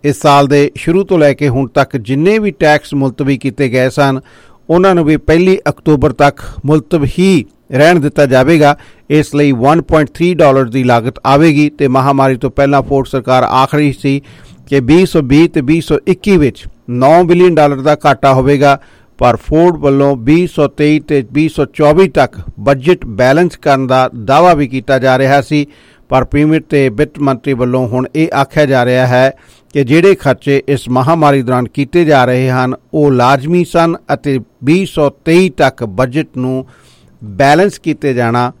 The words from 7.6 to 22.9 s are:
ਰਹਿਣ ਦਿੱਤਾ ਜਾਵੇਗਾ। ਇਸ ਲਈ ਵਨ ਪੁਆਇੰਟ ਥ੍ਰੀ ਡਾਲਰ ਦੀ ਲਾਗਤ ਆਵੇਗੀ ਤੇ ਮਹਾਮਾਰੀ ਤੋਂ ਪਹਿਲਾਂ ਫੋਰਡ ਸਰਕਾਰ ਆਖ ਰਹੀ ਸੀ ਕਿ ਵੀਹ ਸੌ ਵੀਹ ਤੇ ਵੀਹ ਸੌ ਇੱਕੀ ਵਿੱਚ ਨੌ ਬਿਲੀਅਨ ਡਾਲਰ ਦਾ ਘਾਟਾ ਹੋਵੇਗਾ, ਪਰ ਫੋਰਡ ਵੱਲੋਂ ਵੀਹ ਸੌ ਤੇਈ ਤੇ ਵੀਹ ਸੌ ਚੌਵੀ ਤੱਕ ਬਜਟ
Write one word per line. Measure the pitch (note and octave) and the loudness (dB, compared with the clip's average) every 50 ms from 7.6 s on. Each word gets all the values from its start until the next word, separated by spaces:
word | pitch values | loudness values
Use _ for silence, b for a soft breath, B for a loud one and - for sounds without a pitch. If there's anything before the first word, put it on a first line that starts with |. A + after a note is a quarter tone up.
| _ _ | _ _
ਰਹਿਣ | - C3 D3 E3+ F3+ F3 | 0 2 2 4 4 2
ਦਿੱਤਾ | C#3 C#3+ - - D3 | 0 -2 0 0 0
ਜਾਵੇਗਾ। | C3+ B2+ B2+ C3 C#3 E3+ D#3+ D3 C#3+ D3 b b b b b b b | 2 2 2 2 2 2 2 4 2 0 b b b b b b b
ਇਸ | C#3+ D3+ D3 - - | 0 0 0 0 -2
ਲਈ | C#3+ D3 C#3+ | -2 0 0
ਵਨ | C3+ A#2 A#2 C#3 D#3 E3+ | 0 0 0 2 2 0
ਪੁਆਇੰਟ | D3 - - D#3 D3+ C3 _ | 0 0 0 0 0 0 _
ਥ੍ਰੀ | - E3+ F3 F3+ | -4 -2 -2 0
ਡਾਲਰ | D3 D#3+ C#3+ C3+ C3+ C3 | 2 2 2 4 2 0
ਦੀ | A#2 A2 C3+ B2+ | -2 -2 -4 0
ਲਾਗਤ | B2 A#2+ A#2 A2 B2 B2+ - _ | 0 0 0 0 -4 -8 -6 _
ਆਵੇਗੀ | C3+ C3+ C#3+ D#3+ E3 D3 C#3+ D3 D3 | 0 2 4 4 2 2 2 0 -2
ਤੇ | D3 - D3 C3+ | -2 -2 -2 0
ਮਹਾਮਾਰੀ | B2+ C3 C3 C#3 C#3 C3+ C3+ C3+ C3 A#2+ | 0 0 0 0 0 2 0 0 0 -2
ਤੋਂ | - C3 | -6 -6
ਪਹਿਲਾਂ | - - C#3+ C#3 C#3+ C#3 | -2 -2 0 0 0 0
ਫੋਰਡ | B2+ - C#3 C3+ C3 | 0 0 -2 -4 -4
ਸਰਕਾਰ | - - C3+ A#2 - B2+ B2+ B2 | -4 -6 -8 -2 0 0 0 0
ਆਖ | - - B2+ C3 - - | 0 0 0 0 0 0
ਰਹੀ | D3 D3+ C#3+ C3 | -2 -2 -2 -2
ਸੀ | - - C#3 C#3 C#3 C#3 B B B B B B B B - | -4 -4 -4 -4 -4 -6 B B B B B B B B -2
ਕਿ | C#3 C#3 | -2 -2
ਵੀਹ | B2+ A2+ D3 F3 F#3+ | 2 2 4 4 4
ਸੌ | F3 - E3+ D3 | 2 0 -2 0
ਵੀਹ | B2 C3+ D3 E3 F3 | 2 2 2 2 2
ਤੇ | - D#3+ | 0 -2
ਵੀਹ | C3+ B2 D#3 E3 | -2 0 -2 -2
ਸੌ | - - D#3 C#3 _ - | 0 -2 -4 -4 _ -2
ਇੱਕੀ | F#3 F3 - G#3 G3 F3 | -4 -2 0 0 2 2
ਵਿੱਚ | D3+ B2+ - - - - - _ _ - | 2 0 -4 -6 -18 -20 -20 _ _ -10
ਨੌ | B2 B2 B2+ C#3 D#3+ F3 F3+ | -4 0 2 4 4 4 4
ਬਿਲੀਅਨ | E3 F3 F3 F3+ F3+ E3+ | 2 2 4 4 2 4
ਡਾਲਰ | D3+ D3+ D3 C#3+ | 2 2 0 0
ਦਾ | C3 C3 D3+ D3+ D3 - | -2 -2 -2 -2 0 0
ਘਾਟਾ | D3+ C#3 - - C#3 C3+ | 0 0 2 2 0 2
ਹੋਵੇਗਾ, | C3 C3 C3+ C#3+ C#3 C#3+ C#3+ C#3 C3+ b b b b b b b - | 2 2 0 0 2 2 2 2 0 b b b b b b b -2
ਪਰ | B2+ B2 A#2 | 0 0 0
ਫੋਰਡ | A2+ - - D3+ D#3 E3+ F3+ E3+ D3+ | 0 -4 -2 0 2 2 2 0 0
ਵੱਲੋਂ | C#3+ C#3+ C#3 C#3 C#3 C#3+ C#3 | -2 0 0 2 0 0 0
ਵੀਹ | B2+ A2 A#2+ D3+ E3+ F3+ E3+ | -2 0 0 2 2 0 -2
ਸੌ | - - D3 C#3 | -2 -2 -2 -2
ਤੇਈ | _ - D3+ D3+ D3+ D3+ | _ -2 0 0 0 -2
ਤੇ | D3+ - D3+ C#3+ B2+ - | -2 -2 -4 -4 -4 -4
ਵੀਹ | B2 C#3+ D#3 D#3+ | -4 -2 -2 -2
ਸੌ | D3+ - C#3+ | -2 -4 -6
ਚੌਵੀ | - _ - D#3 D3 D3+ E3+ G3 F3 | -6 _ 0 2 2 4 4 2 2
ਤੱਕ | - D#3+ C#3 A#2 - - - - - - | 2 0 -2 -2 -2 -12 -16 -16 -16 -6
ਬਜਟ | G2+ B2 C#3+ C3+ B2 D#3+ | -2 -2 -2 0 0 -2